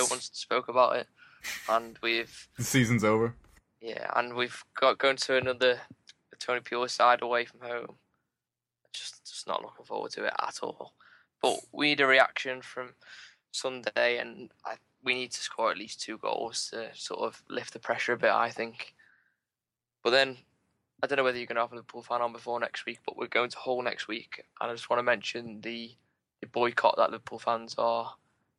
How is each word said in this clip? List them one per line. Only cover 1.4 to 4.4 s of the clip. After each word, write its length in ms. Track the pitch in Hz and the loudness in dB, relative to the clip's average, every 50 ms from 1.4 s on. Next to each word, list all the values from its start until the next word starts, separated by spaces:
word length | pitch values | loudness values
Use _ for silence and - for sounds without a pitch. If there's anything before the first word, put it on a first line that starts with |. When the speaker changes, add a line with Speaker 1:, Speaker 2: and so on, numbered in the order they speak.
| - - - - - - | -10 -10 -10 -8 -2 0
Speaker 2:
And 300 | 110 113 117 113 113 - | 0 0 0 -4 -12 -4
we've 460 | - 117 117 117 117 - - - - _ _ | 0 0 0 0 -2 -4 -12 -20 -20 _ _
Speaker 1:
The 80 | - 117 | -8 -4
season's 400 | - - 135 123 110 120 110 104 | 2 4 4 4 6 4 4 4
over. 300 | 107 110 110 113 117 117 - _ - _ - _ _ _ _ | 4 4 4 2 0 -2 -8 _ -20 _ -20 _ _ _ _
Speaker 2:
Yeah, 300 | 113 117 - - - - - | -12 -10 -10 -6 -6 -2 -2
and 200 | 120 120 123 120 | -2 -2 -2 -2
we've 280 | 120 | -4